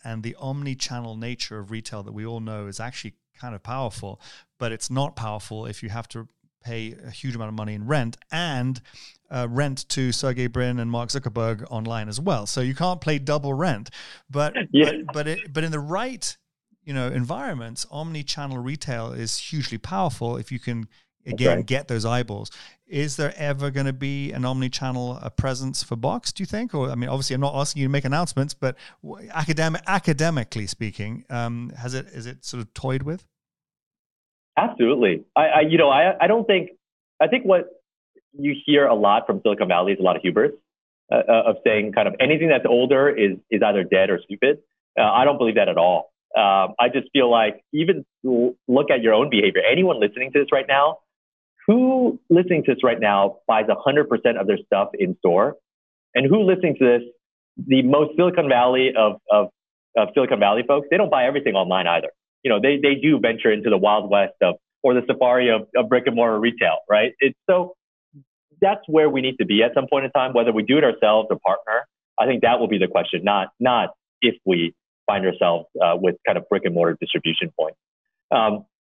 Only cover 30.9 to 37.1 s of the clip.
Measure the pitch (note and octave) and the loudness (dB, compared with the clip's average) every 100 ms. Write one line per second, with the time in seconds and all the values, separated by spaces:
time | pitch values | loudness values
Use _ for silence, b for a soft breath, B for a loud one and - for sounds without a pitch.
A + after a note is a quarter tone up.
30.9 | - G#2 A#2+ - B2 A#2 A#2 A#2+ - B2 | -8 -10 -10 -10 -8 -6 -8 -12 -12 -10
31.9 | C3 C3 - A#2 B2+ - B2 G#2+ - C3+ | -10 -12 -16 -16 -16 -14 -12 -12 -10 -6
32.9 | C3 C3+ F3 _ _ _ _ _ _ _ | -6 -6 -10 _ _ _ _ _ _ _
33.9 | _ _ _ _ _ _ - G#3+ - A#2 | _ _ _ _ _ _ -2 -2 0 0
34.9 | C#3+ G#2+ D#2+ - - D#3 C#3+ D#3 D#3+ C#3+ | 4 2 0 -2 0 2 2 2 4 4
35.9 | C3+ F3 F#3+ F3 A3+ G#3+ F#3+ - - _ | 4 2 2 2 2 2 0 0 -12 _
36.9 | _ _ | _ _